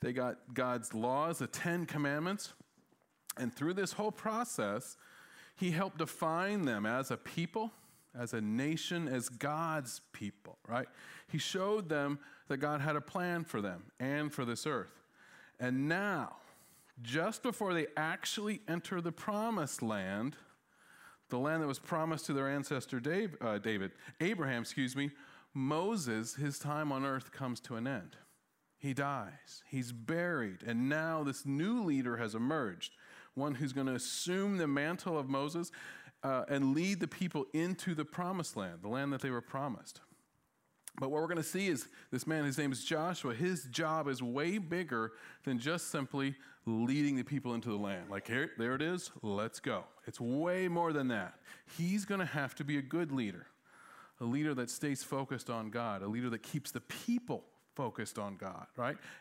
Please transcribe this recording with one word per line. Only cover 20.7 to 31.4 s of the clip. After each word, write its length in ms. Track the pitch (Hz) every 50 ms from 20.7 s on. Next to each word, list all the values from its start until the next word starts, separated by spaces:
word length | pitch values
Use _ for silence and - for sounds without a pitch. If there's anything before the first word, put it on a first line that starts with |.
| _ - - - - - - - - - _ -
the 80 | - 123
land 240 | 131 147 160 160 156
that 40 |
was 120 | 147 135 -
promised 480 | - - - 160 160 160 160 147 -
to 60 | - 147
their 140 | 139 139 135
ancestor 520 | 139 143 135 - 151 135 123 - - 127
Dave, 340 | 117 147 165 190 226 196 147 -
uh, 180 | 131 117 107 104
David, 340 | 98 113 110 101 95 95 - - - - - -
Abraham, 420 | 160 185 226 185 156 135 127 120 113
excuse 320 | - - - 135 127 131
me, 160 | 139 143 147 143 - - - - - - - -
Moses, 800 | 139 131 135 151 156 180 202 233 208 151 123 113 110 113 120 -
his 240 | - 147 147 143 -
time 340 | - 143 147 151 156 147 139
on 120 | 131 135
earth 280 | 139 135 131 127 - -
comes 280 | - 139 127 120 -
to 160 | - - 123
an 100 | 113 117 135
end. 300 | 139 110 87 76 - - - - - _ _ _ _ _ _ _ _
He 160 | _ - 139 131
dies, 720 | 127 143 143 139 131 104 98 - - - - - - -
he's 240 | - - 131 123 120
buried, 720 | 120 117 113 120 160 170 175 175 170 143 117 101 92 90 -
and 260 | 117 117 117 127 135
now 360 | 147 156 160 165 165 156 151
this 220 | 139 131 -